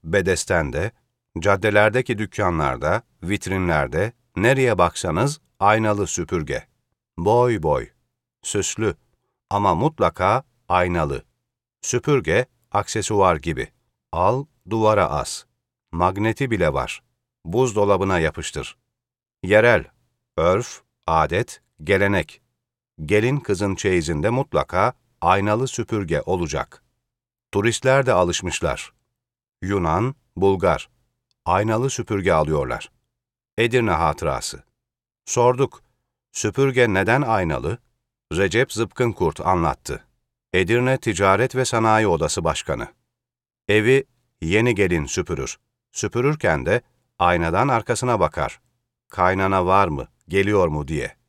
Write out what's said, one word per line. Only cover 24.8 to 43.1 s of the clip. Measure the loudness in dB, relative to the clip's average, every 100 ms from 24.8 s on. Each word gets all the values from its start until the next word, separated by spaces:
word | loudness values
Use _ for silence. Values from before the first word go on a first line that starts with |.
| -2 -2 _ _
aynalı | 2 2 2 0 -2
süpürge | -6 -6 -4 -2 -4
olacak. | -2 -4 -2 -6 -8 -12 _ _ _ _ _ _ _
Turistler | -2 -2 0 2 2 2
de |
alışmışlar. | 2 2 0 -6 -4 -4 -4 -10 _ _ _ _ _ _ _
Yunan, | -4 -2 0 0 -2 -6 _ 0
Bulgar. | 0 2 0 0 -6 _ _ _ _ _ -2
Aynalı | 0 0 -2 -2
süpürge | -6 -4 -2 2
alıyorlar. | 2 2 -2 -2 -8 -10 _ _ _ _ _ _ -2
Edirne | 0 2 0
hatırası. | 2 0 0 -4 -4 -8 -14 _ _ _ _ _ _ -6
Sorduk, | 2 2 2 -2 -4 _ _ _ _ _
"Süpürge | -6 -4 0 0 4 2
neden | 4 2 2
aynalı?" | 2 0 0 -2 -4 -8 _ _ _ _ _
Recep | -2 0 0 -2
Zıpkınkurt | -2 -6 -2 -2 0 -2 -2
anlattı. | -2 0 0 -2 -8 -12 _ _ _ _ _
Edirne | -2 2 0 0 -2
Ticaret | -2 0 2 4 2 -2
ve | -2
Sanayi | 0 2 4 4
Odası | 0 0 -2
Başkanı. | -2 -4 -6 -8 -8 _ _